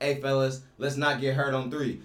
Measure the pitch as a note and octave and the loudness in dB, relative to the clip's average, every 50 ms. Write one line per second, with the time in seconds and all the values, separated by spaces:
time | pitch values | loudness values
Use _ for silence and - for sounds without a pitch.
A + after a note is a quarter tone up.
0 | C#3 C#3+ C#3+ C#3 C3+ C3+ C#3 C3+ C3+ C3 C3 - - - _ - A#2 C#3+ C3+ C#3 | -2 0 0 0 0 2 2 4 2 2 0 -4 -10 -16 _ -4 -4 -2 -2 0
1 | D3 D3 - A#2+ C3+ C3+ C3 C3+ - - C3 C3 B2+ B2 D3 D3+ C#3+ A#2 - - | 2 2 2 2 0 0 2 2 0 0 0 0 -2 -2 -4 -2 -2 -2 -4 -6
2 | - | -10